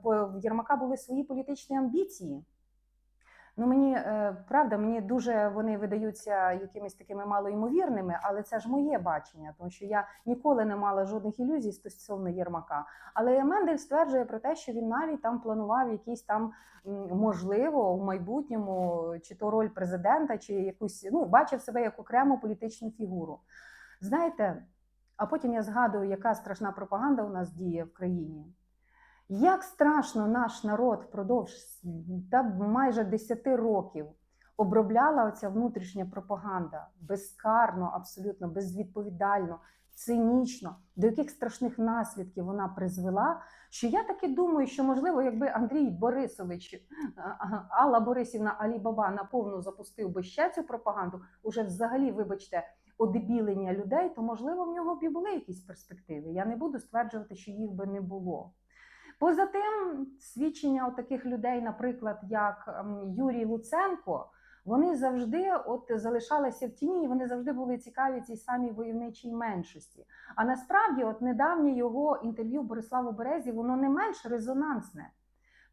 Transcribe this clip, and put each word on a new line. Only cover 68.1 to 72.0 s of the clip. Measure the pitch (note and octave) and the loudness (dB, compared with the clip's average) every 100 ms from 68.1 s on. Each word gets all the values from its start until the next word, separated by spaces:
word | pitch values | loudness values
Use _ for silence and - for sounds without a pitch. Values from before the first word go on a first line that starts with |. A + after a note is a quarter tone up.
| B3+ | -2
цій | B3 A3+ | -8 -10
самій | - B3 B3 | -4 -2 -2
войовничій | G#3+ A3+ A3+ A#3+ A#3 A#3+ | -4 -6 -6 -6 -10 -8
меншості. | A#3 A#3 F#3 E3+ D#3 - - - - - - | -4 -4 -4 -6 -12 -20 -20 -20 -20 -8 0
А | |
насправді, | A#3 B3+ - F#4+ G#4+ C4 | 0 0 2 4 4 4
от | A3+ A3 | 0 0
недавнє | B3 A#3 D4 E4+ D4 | 0 2 2 4 4
його | B3 A#3+ A#3 | 4 0 2